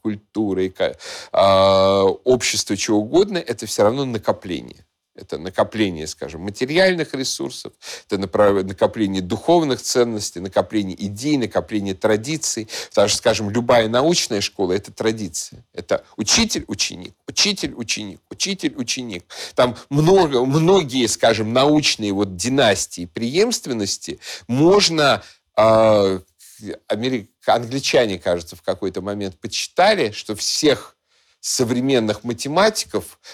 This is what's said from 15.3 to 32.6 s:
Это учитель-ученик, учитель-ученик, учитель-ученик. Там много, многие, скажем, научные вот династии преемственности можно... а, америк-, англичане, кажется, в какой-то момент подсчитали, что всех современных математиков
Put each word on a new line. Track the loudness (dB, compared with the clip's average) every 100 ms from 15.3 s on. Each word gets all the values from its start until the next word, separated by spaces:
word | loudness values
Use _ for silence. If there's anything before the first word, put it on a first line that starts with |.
| -10 -12 -16 _
Это | -12 -4 -4 -4 -8
учитель-ученик, | -2 0 0 -4 -6 -6 -6 -8 -18 _ -10
учитель-ученик, | -4 -2 -2 -8 -8 -8 -8 -8 -14 -16
учитель-ученик. | -8 -6 -4 -6 -6 -8 -6 -8 -12 -14 -16 -6
Там | 0 0 0 -4
много, | 2 6 6 6 2
многие, | 2 2 4 4 2 0 0
скажем, | 2 2 2 0
научные | 2 4 4 2 -2 -2
вот | -2 -2
династии | -4 -2 2 2 2 -4 -10 -10
преемственности | -6 -2 0 0 -2 -6 -4 -4 -6 -10 -14 -14 -14 -4
можно... | 2 6 6 4 2 2 2 -2 _ _
а, | 4 6 8 6 6 4 0 -8 _ -20 -16 -12 -12 -6
америк-, | -4 -2 -4 -6 _ 0
англичане, | 0 0 -6 2 2 2 0
кажется, | -2 -2 -4 -12
в |
какой-то | -6 -4 -4 -6
момент | -8 -6 -8 -10
подсчитали, | -10 -8 -4 2 4 4 -2
что | -4 -10
всех | -6 -4 0 2 0 -4 _ _ _ _ _ -6
современных | -2 0 0 2 0 0 -4
математиков | -6 -8 -4 2